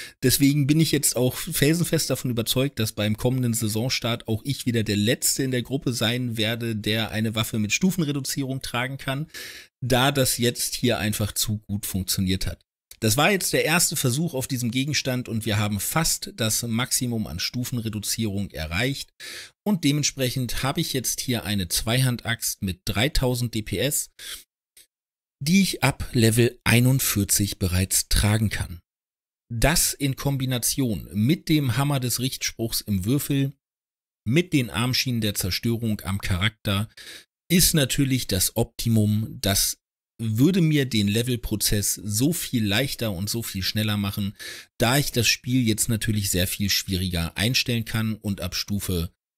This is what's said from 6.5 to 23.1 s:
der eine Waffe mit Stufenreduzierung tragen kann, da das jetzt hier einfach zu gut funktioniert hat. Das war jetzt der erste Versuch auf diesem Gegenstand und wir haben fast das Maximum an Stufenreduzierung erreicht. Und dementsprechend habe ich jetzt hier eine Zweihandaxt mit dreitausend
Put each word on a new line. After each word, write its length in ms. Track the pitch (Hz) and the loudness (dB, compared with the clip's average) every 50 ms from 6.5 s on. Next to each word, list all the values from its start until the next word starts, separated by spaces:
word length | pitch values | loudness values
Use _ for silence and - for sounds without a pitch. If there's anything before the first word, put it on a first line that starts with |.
| 117 113 117 113 113 104 | -2 -2 -4 -4 -4 -2
der 340 | 101 104 107 113 110 101 | -2 -2 0 0 -2 -2
eine 240 | - 107 110 113 110 | -2 -2 -2 0 0
Waffe 240 | 113 110 - - 113 | -2 -2 -2 -2 -2
mit 140 | 104 104 - | 0 0 0
Stufenreduzierung 880 | - - 190 - - 160 143 147 143 135 - - 147 135 127 131 135 | 2 2 2 2 2 0 -2 -2 -4 -4 -4 -4 -4 -4 -4 -4 -6
tragen 360 | - - - 120 123 127 139 131 | -6 -6 -4 -4 -4 -4 -6 -8
kann, 300 | - 139 131 139 156 - - - - - - - - - _ _ 127 | -6 -6 -4 -4 -6 -8 -10 -14 -14 -14 -16 -18 -20 -20 _ _ -2
da 300 | 120 131 120 127 143 139 | 0 2 4 4 4 4
das 240 | 143 127 - - - | 2 2 2 2 2
jetzt 380 | 117 120 120 - - - - | 0 0 0 0 -4 -4 -4
hier 220 | - - 117 110 - | 0 0 0 2 2
einfach 360 | 92 107 101 - 104 - - | 0 -2 0 0 -2 -2 -2
zu 240 | - - - 107 104 - - | -2 -2 -2 -2 -4 -4 -6
gut 180 | 101 101 - | -6 -6 -4
funktioniert 640 | - - 95 90 - - - 95 92 95 92 - - | -4 -4 -4 -2 -2 -2 0 0 0 0 0 -2 -4
hat. 140 | - - _ _ _ _ _ _ - - | -6 -8 _ _ _ _ _ _ -8 -2
Das 160 | - 135 - 139 | 0 2 2 4
war 140 | 151 196 | 4 4
jetzt 200 | 208 180 - - | 2 2 0 0
der 140 | - 131 120 | 0 0 2
erste 320 | 147 165 175 - - 175 - | 2 2 2 2 2 0 0
Versuch 360 | - 127 117 143 175 160 - | 0 0 2 2 0 -2 -2
auf 140 | 131 120 - | -4 -4 -4
diesem 240 | 135 117 123 113 | -4 -4 -2 -2
Gegenstand 560 | 113 131 135 151 135 - - 135 123 123 - - | 0 0 -2 0 -2 -2 -2 -2 -2 -2 -4 -4
und 180 | 113 110 107 | -4 -4 -2
wir 120 | 113 101 107 | 0 0 0
haben 240 | 107 104 104 98 | 0 0 0 -2
fast 500 | - - - 156 165 - - - - - - - | -4 -2 0 0 0 0 -2 -2 -6 -12 -6 -4
das 260 | 117 110 107 - 120 | -2 -2 0 -2 -2
Maximum 640 | 120 110 117 127 - - - 131 123 120 110 101 62 | -2 -2 -2 -2 -2 -2 -2 -2 -2 -2 -2 -4 -4
an 100 | 71 - | -6 -6
Stufenreduzierung 1120 | - - - 123 123 - 127 120 113 110 101 107 104 - - - 113 104 95 101 101 - | -6 -4 -4 -4 -4 -4 -4 -4 -4 -4 -6 -4 -4 -4 -4 -2 -2 -2 -2 -2 -4 -6
erreicht. 600 | - 67 78 76 82 95 120 135 143 - - - _ _ - - - - - - _ _ _ 202 | -6 -8 -8 -4 -2 -2 -2 -2 -4 -6 -10 -14 _ _ -16 -16 -14 -16 -16 -18 _ _ _ -2
Und 160 | 214 165 - | -2 2 2
dementsprechend 800 | 143 143 151 135 - - 139 131 120 - 131 127 110 - - - | 2 2 2 0 -2 -2 -2 -2 -2 0 -2 -2 -2 -2 -2 -2
habe 160 | 131 - 175 | -2 -2 -2
ich 140 | 160 - - | -2 -2 -2
jetzt 260 | 131 113 - - - | -2 -2 -2 -4 -4
hier 240 | - - 120 107 - | -4 -2 -2 -2 -2
eine 240 | - 104 101 90 82 | -2 -2 -2 -2 -2
Zweihandaxt 960 | - - - 110 120 127 131 127 123 110 - - 117 - - - - - | -2 -2 0 0 2 2 2 2 0 -2 -4 -6 -6 -4 -4 -6 -6 -4
mit 180 | 101 95 87 - _ | -4 -4 -4 -6 _
dreitausend 680 | - 101 101 120 156 | -4 0 0 0 2